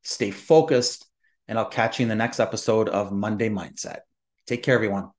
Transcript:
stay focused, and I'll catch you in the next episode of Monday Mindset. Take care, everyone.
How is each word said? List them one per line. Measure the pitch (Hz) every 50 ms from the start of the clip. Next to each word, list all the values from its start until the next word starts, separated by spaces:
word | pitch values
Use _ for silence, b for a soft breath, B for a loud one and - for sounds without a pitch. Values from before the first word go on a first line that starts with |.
stay | _ - - - 117 98
focused, | 98 - - - 160 160 151 - 143 123 123 - - - - _ _ _ _ _ _ _ _
and | - 110 113
I'll | 107 -
catch | - - 113 117 - -
you | 123
in | 113
the | 110
next | 107 113 120 - -
episode | 113 - - 101 - - 110 110 110 104
of | - 101 101 95
Monday | 98 98 101 107 107 98 113 110
Mindset. | 107 95 82 - - - - - - - - _ _ _ _ _ _ _ _
Take | - 123 123
care, | - 143 127
everyone. | 113 110 104 98 98 95 - _